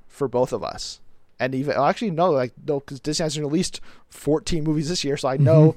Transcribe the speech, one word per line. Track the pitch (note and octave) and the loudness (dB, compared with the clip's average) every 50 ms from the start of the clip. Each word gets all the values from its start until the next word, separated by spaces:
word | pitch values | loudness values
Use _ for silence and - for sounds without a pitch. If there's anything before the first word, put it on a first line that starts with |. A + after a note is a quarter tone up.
| - | -20
for | - - - C#3+ | -14 -8 -6 -4
both | B2 B2 B2 B2+ B2+ | -2 0 0 0 0
of | B2+ G2+ - | -2 -4 -6
us. | - - - - - - - - - - - - - - - | -6 -8 -10 -12 -12 -14 -16 -20 -20 -20 -20 -20 -16 -8 -4
And | B2 C3 C3 | -4 -2 -2
even, | C3 C#3 D3 G2+ | -2 -2 -2 0
actually, | B2 C#3 D#3+ F#3+ - A#3+ G3+ | 2 2 0 0 0 -4 -4
no, | D#3+ D#3 F3 F#3 | 0 0 2 2
like, | D3 C3 B2 A#2+ - - - | 2 2 0 -4 -6 -8 -6
no, | D3+ C#3+ C#3 | -4 -4 -4
'cause | - - C#3 B2+ | -4 -8 -14 -10
Disney | - D3 D3+ - E3 | -6 -6 -4 -2 -2
hasn't | D#3 C#3 D3+ D3+ | -4 -4 -4 -4
released | C#3 D3+ D#3+ E3+ - - - - - - - - _ | -2 0 0 0 -2 -4 -8 -14 -16 -18 -20 -20 _
fourteen | - - - C#3+ D3+ D3 - - E3+ D#3+ D3 | -20 -6 -2 0 0 0 0 -2 -2 -2 0
movies | D#3 D3+ D#3 C#3+ D3+ | 0 -2 -2 -2 -4
this | F3+ - - | -4 -4 -4
year, | C#3 C#3 | -4 -4
so | - - | -2 -2
I | C3 C3+ | -2 2
know | D3 C#3+ D3+ D#3+ D#3 D#3 D#3+ - | 4 4 6 8 8 8 8 6